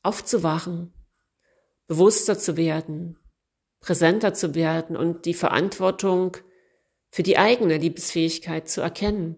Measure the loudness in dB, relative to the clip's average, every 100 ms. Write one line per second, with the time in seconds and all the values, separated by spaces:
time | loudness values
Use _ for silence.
0 | -4 -4 -2 0 2 -2 -4 -8 -10 -16
1 | -20 _ _ _ _ _ _ _ _ 4
2 | 6 6 0 0 -2 0 0 0 -4 -8
3 | -10 -14 _ _ _ _ _ _ -4 2
4 | 4 4 0 -2 -4 0 0 -2 -4 -2
5 | -2 -2 -4 -2 0 0 0 0 -2 0
6 | 0 2 0 -6 _ _ _ _ _ _
7 | _ -4 2 4 4 4 2 2 -2 -4
8 | -6 -2 -2 -2 -6 -8 -6 -4 -4 -2
9 | -2 -2 -4